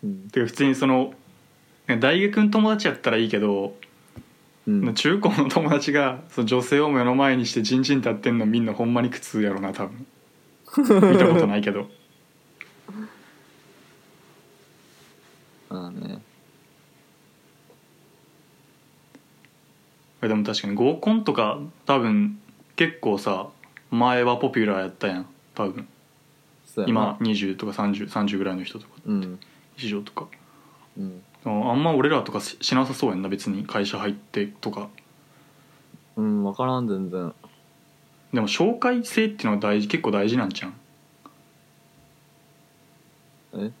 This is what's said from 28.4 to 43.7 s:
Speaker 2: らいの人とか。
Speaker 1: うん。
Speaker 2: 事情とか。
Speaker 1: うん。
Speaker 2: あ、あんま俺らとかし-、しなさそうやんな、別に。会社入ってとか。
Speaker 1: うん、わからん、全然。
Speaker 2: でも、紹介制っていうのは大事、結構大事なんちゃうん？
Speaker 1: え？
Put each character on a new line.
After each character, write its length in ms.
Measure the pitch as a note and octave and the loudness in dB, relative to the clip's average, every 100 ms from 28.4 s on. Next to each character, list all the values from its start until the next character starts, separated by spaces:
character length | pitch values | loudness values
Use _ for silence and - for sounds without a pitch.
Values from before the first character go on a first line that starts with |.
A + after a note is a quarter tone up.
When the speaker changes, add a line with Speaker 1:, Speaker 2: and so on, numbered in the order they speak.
Speaker 2:
ら 100 | G2 | -4
い 20 | F#2 | -4
の 80 | |
人 160 | F2+ A2 | -8 -14
と 60 | - | -18
か。 60 | - - | -18 -4
Speaker 1:
う 80 | |
ん。 260 | G#2 F#2 F#2 - - _ - | -4 -4 -10 -18 -20 _ -12
Speaker 2:
事 120 | B2 | -6
情 120 | G#2 | -6
と 120 | G#2 | -8
か。 140 | - - - - - - - _ - | -12 -14 -18 -20 -20 -20 -20 _ -12
Speaker 1:
う 40 | |
ん。 200 | G2 F#2 - _ - | -12 -12 -20 _ -6
Speaker 2:
あ、 40 | G#2+ B2 | -2 0
あ 20 | |
ん 100 | A#2+ | 0
ま 100 | D#3 | 2
俺 160 | D3+ C#3+ | 2 2
ら 120 | D3+ | 2
と 80 | G#2+ | -2
か 80 | G#2+ | -6
し-、 180 | - - | -8 -8
し 140 | - B2+ | -2 0
な 100 | C3 | 0
さ 80 | |
そ 140 | C3 C3 | 0 -2
う 20 | |
や 40 | F#2+ | -2
ん 60 | |
な、 80 | F#2+ | -4
別 200 | G2 - | -6 -4
に。 160 | G2 G#2 | -6 -4
会 200 | G#2+ G2+ | -4 -4
社 120 | G2+ | -4
入 140 | G#2 | -6
っ 20 | |
て 340 | G2+ - - G2+ | -6 -6 -6 -6
と 240 | - - | -6 -8
か。 180 | G2+ G#2 - _ _ _ _ _ _ _ _ _ - _ - | -8 -12 -16 _ _ _ _ _ _ _ _ _ -20 _ -4
Speaker 1:
う 60 | |
ん、 220 | G#2+ G#2 | -2 0
わ 100 | G2+ | -2
か 120 | G2 B2+ | -2 -2
ら 140 | B2+ | -2
ん、 80 | B2 | -2
全 220 | F#2+ F#2+ | -4 -4
然。 240 | F2+ F2 - - _ _ _ _ _ _ _ _ | -6 -8 -10 -20 _ _ _ _ _ _ _ _
Speaker 2:
で 80 | B2+ | -2
も、 60 | G#2 | -2
紹 320 | - F#3+ A#3+ | 2 2 2
介 240 | B3 B3 | 0 0
制 220 | A#3 - A3 | -2 0 0
っ 40 | |
て 140 | G#3+ | 0
い 20 | - | -2
う 0 | |
の 40 | |
は 40 | G#2 | 0
大 240 | G#2+ G#2 | 0 0
事、 60 | G#2 | 0
結 140 | A2 | -2
構 80 | - | 0
大 180 | G#2 G2+ | 0 0
事 80 | B2 | 0
な 80 | G#2 | -2
ん 40 | |
ち 140 | - | -6
ゃ 80 | G2 F2+ _ _ _ _ - _ _ _ _ _ _ _ _ _ _ _ _ _ _ _ _ _ _ _ _ _ _ | -12 -14 _ _ _ _ -20 _ _ _ _ _ _ _ _ _ _ _ _ _ _ _ _ _ _ _ _ _ _
う 40 | - | -8
ん？ 80 | |
Speaker 1:
え？ 60 | G#2 | -8